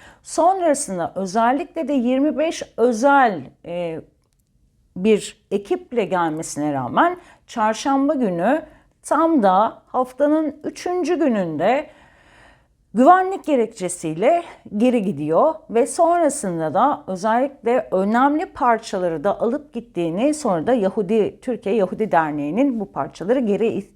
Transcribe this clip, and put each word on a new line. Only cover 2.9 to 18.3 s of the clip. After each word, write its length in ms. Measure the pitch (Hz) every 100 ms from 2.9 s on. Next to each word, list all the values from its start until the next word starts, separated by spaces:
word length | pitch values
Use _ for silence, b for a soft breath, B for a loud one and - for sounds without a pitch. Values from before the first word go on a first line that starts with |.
| 220 269 277 247 180 123 - -
e, 360 | 175 170 160 - _ _ _ _ _ _ _ _ -
bir 500 | 190 208 - - _
ekiple 540 | 202 202 359 359 233 185
gelmesine 680 | 180 170 156 160 - 147
rağmen 440 | 139 123 165 330 349 B B -
çarşamba 640 | 247 214 220 285 277 277
günü 480 | 311 226 175 190 311 320 B B _
tam 400 | - 294 330 320
da 380 | 196 185 220 - _
haftanın 720 | 247 254 - 294 311 311 -
üçüncü 560 | - - 359 359 302 339
gününde 680 | 302 220 175 156 175 285 302 b b b b b b b b _ _
güvenlik 520 | 196 262 359 381 381 285
gerekçesiyle 1000 | 277 220 - 180 - 165 156 226 339 339 B - 208
geri 240 | 247 240
gidiyor 520 | 190 143 151 160 285 320 -
ve 180 | 214 262
sonrasında 840 | - 330 349 311 - 196 170 156
da 300 | 160 254 285 -
özellikle 800 | 185 214 226 269 277 226 247 -
önemli 540 | 185 196 233 277